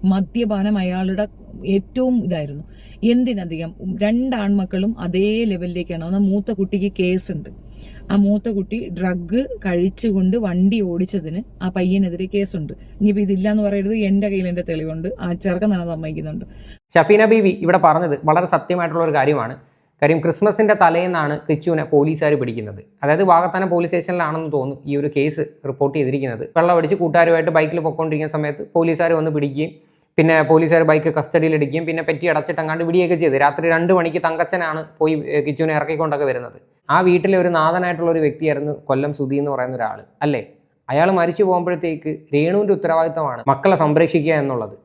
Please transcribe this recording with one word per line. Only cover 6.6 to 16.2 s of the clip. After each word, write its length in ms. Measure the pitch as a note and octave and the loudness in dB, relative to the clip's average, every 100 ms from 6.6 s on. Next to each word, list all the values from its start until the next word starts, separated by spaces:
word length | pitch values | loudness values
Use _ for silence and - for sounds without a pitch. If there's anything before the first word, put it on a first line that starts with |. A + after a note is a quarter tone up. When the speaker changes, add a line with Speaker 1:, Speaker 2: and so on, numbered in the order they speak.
| F#3+ G3+ G3 | -2 -2 -2
Speaker 1:
കേസുണ്ട്. 560 | F#3+ F3+ F#3 - D#3+ - - - - - - | -2 0 0 -4 -8 -10 -18 -20 -20 -20 -18
ആ 120 | - G3 | -2 2
മൂത്ത 320 | G3+ G#3 A#3 | 4 2 -2
കുട്ടി 280 | G3+ F#3+ A3 - | -4 -4 -6 -8
ഡ്രഗ് 520 | F3 F#3 F3+ E3+ A3 C4+ A#4+ | -4 -2 -2 -2 -2 -2 -6
കഴിച്ചുകൊണ്ട് 760 | G3 F3 F#3 F#3+ A#3+ G3 F#3 A3+ | -2 0 0 0 -2 2 2 0
വണ്ടി 420 | G#3+ F3+ F#3+ A3+ | 0 2 2 2
ഓടിച്ചതിന് 600 | F#3+ E3+ F#3 G3 D#3+ E3 A#3+ - | -2 -2 -2 -4 -6 -10 -10 -8
ആ 60 | F#3 | -6
പയ്യനെതിരെ 560 | F#3 F#3 G3 F#3 F3 F#3 | -2 0 2 0 -2 -4
കേസുണ്ട്. 480 | G3+ G3 F3+ D3+ - - | -4 -4 -6 -8 -12 -18
ഇനിയിപ്പോൾ 280 | - G3+ G3+ | 0 0 2
ഇതില്ല 260 | G3 G3 G3 | 0 0 0
എന്ന് 140 | G#3+ | 0
പറയരുത്, 320 | G#3 G3+ G3 A3 | 0 0 -2 0
എൻ്റെ 320 | G3+ G3 G#3 | 2 2 0
കയ്യിൽ 180 | G3 F3+ | -2 -2
എൻ്റെ 160 | F3 | -4
തെളിവുണ്ട്, 440 | F3 D#3+ D#3+ D#3+ F3 - | -4 -4 -6 -6 -8 -6
ആ 80 | F3+ | -6
ചെറുക്കൻ 360 | F3 G3 F3 G#3+ | -4 -2 0 0
തന്നെ 140 | F#3+ E3+ | 0 -2
സമ്മതിക്കുന്നുണ്ട്. 560 | D#3+ D#3+ D#3 | -6 -6 -8